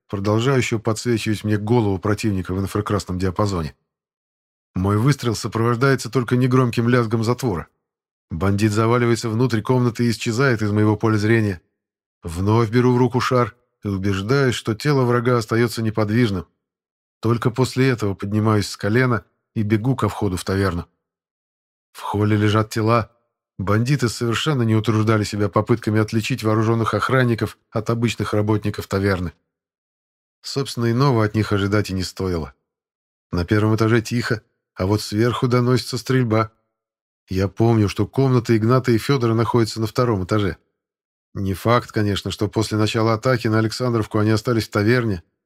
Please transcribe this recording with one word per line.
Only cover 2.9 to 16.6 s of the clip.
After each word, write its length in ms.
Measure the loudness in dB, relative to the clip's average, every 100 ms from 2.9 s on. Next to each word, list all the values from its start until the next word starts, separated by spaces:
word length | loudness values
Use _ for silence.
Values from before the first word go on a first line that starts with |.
| -4 -4 -4
диапазоне. 560 | -4 -2 -2 -2 -6 -10 _ _ _ _ _ _ _ _ _ -2
Мой 220 | 0 2
выстрел 380 | 2 0 -2 -4
сопровождается 760 | -4 -2 0 2 2 0 -2
только 240 | -4 0 0
негромким 540 | 2 2 2 0 2
лязгом 340 | 2 0 -2
затвора. 460 | -2 -2 -2 -4 -8 _ _ _ _ _ -12
Бандит 440 | -4 0 2 0
заваливается 560 | 2 2 2 2 0 -2
внутрь 320 | -2 0 -2
комнаты 440 | 0 2 2 0 -2
и 40 |
исчезает 520 | -2 -2 0 2 2
из 100 | 0
моего 260 | 2 2 2
поля 200 | 2 2
зрения. 440 | 2 2 2 -4 _ _ _ _ _ _
Вновь 460 | -10 -2 2 2 2
беру 240 | 2 4
в 40 | 4
руку 240 | 2 0
шар 340 | 0 0 0 -6 _ _
и 40 | -6
убеждаюсь, 680 | -2 -2 -2 0 0 0 -2
что 200 | -4 -4
тело 280 | 0 2
врага 340 | 2 2 2 0
остается 440 | 0 0 0 -2
неподвижным. 640 | -4 -2 0 2 2 0 -8 _